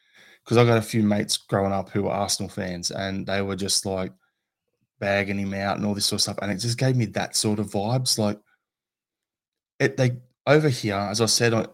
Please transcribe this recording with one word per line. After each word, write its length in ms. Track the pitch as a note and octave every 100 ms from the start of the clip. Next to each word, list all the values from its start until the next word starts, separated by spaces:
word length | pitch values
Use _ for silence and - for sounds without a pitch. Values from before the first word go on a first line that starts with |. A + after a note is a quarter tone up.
| _ _ - _
'cause 120 | - A#2
I 80 |
got 140 | A#2+ A2+
a 40 |
few 200 | A2 A2+
mates 340 | G#2 G#2 G#2 -
growing 360 | - G2+ G2
up 180 | G2 F#2+
who 140 | G#2+
were 60 | G2
Arsenal 360 | F#2+ G2 - G2
fans, 420 | - F#2 F2 F2
and 340 | - G2 F#2+ F#2
they 160 | G2
were 140 | G2 F#2+
just, 280 | F#2+ -
like, 280 | G2+ F#2+ F#2 - _ _ _ _ _ _ _ -
bagging 380 | G2+ G2+ G2 G2+
him 140 | G2
out 240 | G2 G2+ -
and 80 |
all 80 | G#2
this 120 | G2+ -
sort 120 | G#2+
of 20 |
stuff, 160 | - G2+
and 100 | G2
it 40 | G2
just 200 | A#2 A#2+
gave 180 | C3 B2+
me 80 | G#2
that 300 | F#2+ F#2+ -
sort 220 | A2 G#2
of 120 | G2+
vibes, 460 | G#2 G#2 C3 B2+ -
like, 200 | G#2 G2+ _ _ _ _ _ _ _ _ _ _ _ _ _ -
it, 180 | C3+ -
they, 180 | C3 B2 - _ -
over 220 | D3+ D#3
here, 240 | B2+ A2
as 260 | G2 G2+ G#2+
I 60 | A2+
said 260 | - A#2
on, 140 | A2+ -